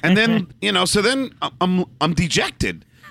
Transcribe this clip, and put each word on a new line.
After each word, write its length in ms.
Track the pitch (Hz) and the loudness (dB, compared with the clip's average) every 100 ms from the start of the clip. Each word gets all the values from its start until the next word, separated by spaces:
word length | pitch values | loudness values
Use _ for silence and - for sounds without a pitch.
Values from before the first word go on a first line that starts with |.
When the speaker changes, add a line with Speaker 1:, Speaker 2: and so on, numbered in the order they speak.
Speaker 1:
And 140 | 160 196 | -2 0
then, 340 | 226 220 175 - | 2 0 -2 -6
Speaker 2:
<laughs> 40 | |
Speaker 1:
you 100 | 208 | -2
know, 140 | 185 180 | 0 2
so 160 | 208 | 2
then 320 | 208 269 254 - | 2 0 -4 -6
I'm, 80 | 147 - | -8 -2
I'm, 240 | 185 185 - - | 0 2 -2 -2
I'm 140 | 156 | 0
dejected. 720 | 165 175 - 370 - 101 82 - _ - | 0 0 0 -2 -4 -4 -4 -12 _ -8